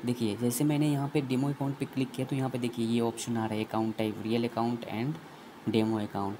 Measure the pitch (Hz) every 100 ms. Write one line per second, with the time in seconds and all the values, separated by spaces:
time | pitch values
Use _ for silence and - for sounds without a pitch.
0 | 120 120 113 101 120 120 147 147 151 143
1 | 139 151 131 127 139 143 139 135 131 131
2 | 131 - 131 139 131 127 120 120 113 117
3 | 117 113 - 117 110 107 107 110 110 107
4 | 110 101 104 117 117 113 117 120 117 104
5 | 127 156 - - - - - 110 110 110
6 | 104 98 98 104